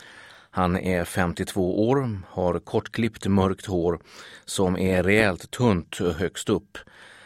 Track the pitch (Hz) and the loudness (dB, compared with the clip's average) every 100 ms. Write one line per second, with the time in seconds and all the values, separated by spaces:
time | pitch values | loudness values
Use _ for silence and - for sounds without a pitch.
0 | - - - - - - 90 92 90 90 | -20 -20 -20 -20 -8 -2 0 0 0 -2
1 | 85 - 87 - 92 104 90 95 113 139 | -2 0 0 -2 -4 -2 0 2 2 0
2 | 127 101 92 - 90 87 - 113 - - | -2 -6 -8 -2 0 0 -2 -4 -2 -2
3 | 113 - 101 98 95 95 - 87 85 85 | -4 -2 0 4 2 0 -4 0 0 -2
4 | - - - - - - 92 90 92 92 | -6 -20 -20 -20 -8 0 2 2 2 2
5 | 90 104 107 87 - - 123 92 - - | 4 4 4 0 -6 0 2 2 -2 -4
6 | 90 80 90 - - 95 - - - - | -2 0 -4 -4 -2 -2 -4 -20 -20 -20
7 | - - | -20 -20